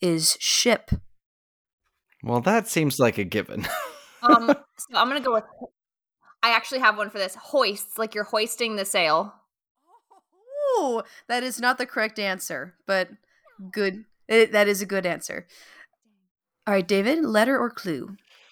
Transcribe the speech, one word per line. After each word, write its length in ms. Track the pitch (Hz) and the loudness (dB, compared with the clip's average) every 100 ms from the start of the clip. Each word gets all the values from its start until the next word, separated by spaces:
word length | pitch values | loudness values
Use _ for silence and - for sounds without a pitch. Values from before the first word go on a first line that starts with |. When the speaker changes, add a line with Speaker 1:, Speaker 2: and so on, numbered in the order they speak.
Speaker 1:
is 360 | 180 165 156 - | 0 2 0 0
ship. 520 | - - 247 220 - - - _ _ _ _ _ _ _ _ _ _ _ | 0 2 2 0 0 -4 -4 _ _ _ _ _ _ _ _ _ _ _
Speaker 2:
Well, 180 | - 120 | -2 0
that 260 | 135 226 226 | 2 2 0
seems 320 | 170 151 - | 0 0 2
like 180 | 120 - | 2 2
a 40 | 95 | -2
given. 420 | 107 - - - | -2 -4 -8 -6
<laughs> 40 | 640 587 - - - | -6 -8 -14 -20 -2
Speaker 3:
Um, 260 | 240 233 233 285 - _ | 4 4 4 0 -2 _
so 220 | - 233 | -6 -2
I'm 100 | 233 | 0
gonna 140 | 285 | 0
go 120 | 254 | -2
with, 120 | 226 214 - - _ _ _ _ _ _ _ | -2 -4 -18 -20 _ _ _ _ _ _ _
I 60 | 233 | 2
actually 280 | 226 - 262 | 2 0 2
have 180 | 240 208 | 2 2
one 120 | 208 | -4
for 80 | 208 | -4
this. 160 | 190 - | -6 -8
Hoists, 640 | - 285 226 202 - - | -2 0 2 -2 -10 -6
like 160 | 220 | -6
you're 120 | 208 208 | -4 -2
hoisting 500 | 220 226 - 233 208 | -2 -2 -2 -4 -4
the 80 | |
sail. 500 | 190 196 165 156 202 - _ _ _ _ 320 453 _ 392 _ 359 453 571 571 494 | -2 0 2 2 0 -10 _ _ _ _ _ _ _ _ _ _ -12 -2 2 2
Speaker 1:
Ooh, 260 | 285 226 - - _ | 2 -2 -6 -16 _
that 120 | 240 | -4
is 200 | 254 247 | -2 -2
not 160 | 247 254 | -2 0
the 80 | 254 | -4
correct 340 | 254 214 220 | -2 -4 -2
answer, 560 | 202 185 - 143 156 _ - | -6 -6 -8 -10 -12 _ -2
but 220 | 190 180 208 _ _ _ _ 190 | -2 -2 -8 _ _ _ _ -12
good. 320 | 214 196 190 - _ - | -4 -2 -4 -14 _ 2
It, 240 | 226 220 | 4 6
that 160 | 208 208 | 4 2
is 140 | 196 | 0
a 40 | 196 | -2
good 200 | 196 180 | -4 -4
answer. 420 | 160 - - - - - - - _ _ _ _ _ _ _ - | -6 -8 -12 -14 -20 -20 -20 -20 _ _ _ _ _ _ _ -2
All 60 | |
right, 120 | 196 180 | 0 2
David, 380 | 196 202 330 | 0 2 0
letter 340 | 285 214 233 269 | 2 2 2 2
or 120 | 233 | -2
clue? 480 | - 190 143 - 196 _ _ _ | -6 -8 -6 -8 -16 _ _ _